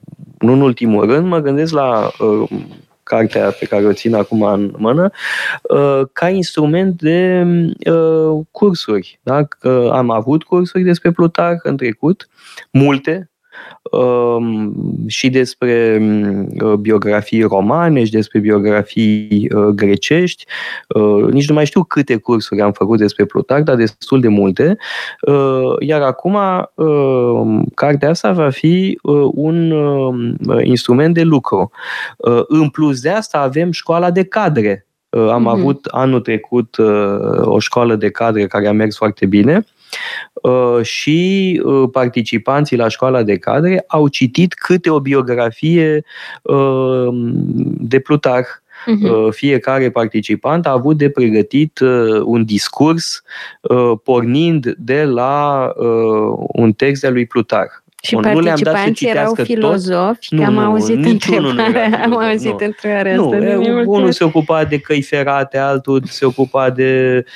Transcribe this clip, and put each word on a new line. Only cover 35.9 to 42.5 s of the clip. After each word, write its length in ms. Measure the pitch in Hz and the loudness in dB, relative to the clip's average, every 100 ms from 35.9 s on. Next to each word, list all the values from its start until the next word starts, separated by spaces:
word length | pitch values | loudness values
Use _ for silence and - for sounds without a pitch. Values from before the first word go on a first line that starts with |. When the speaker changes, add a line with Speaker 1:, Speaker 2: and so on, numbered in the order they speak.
Speaker 1:
anul 300 | - 131 131 | -2 0 0
trecut, 560 | 107 107 - 120 113 - | 0 -4 -2 -2 -2 0
uh, 640 | 110 104 101 101 104 - | 2 2 0 -2 -2 0
o 180 | - 107 | 2 2
școală 360 | - - 117 | 0 0 0
de 160 | 110 104 | 0 -2
cadre 360 | - 117 110 101 | -2 -2 0 -2
care 200 | 101 104 | 0 0
a 60 | |
mers 240 | 104 110 104 | 2 0 0
foarte 300 | 107 - 98 | -4 0 0
bine. 380 | 101 107 180 214 _ _ - - - - | 4 4 2 0 _ _ -14 -12 -12 -14
Uh, 460 | - 127 127 123 120 | -4 0 2 2 0
și, 800 | 113 - - 160 185 196 185 180 | 0 -4 0 0 2 0 0 0
uh, 240 | - 139 131 | 2 2 2
participanții 840 | 131 123 123 110 113 117 | 0 -2 -2 -4 -4 0